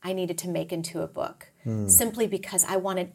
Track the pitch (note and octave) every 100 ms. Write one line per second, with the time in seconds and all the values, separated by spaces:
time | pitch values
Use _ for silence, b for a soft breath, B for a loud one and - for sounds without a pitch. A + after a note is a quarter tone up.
0 | F3+ F#3 F3+ E3+ F3+ E3 E3 E3+ E3 E3
1 | D#3+ - - - - _ A#2 A2 G2+ -
2 | A#3 A3 G#3+ F#3 - F#3 - F#3+ F#3+ F#3
3 | F3+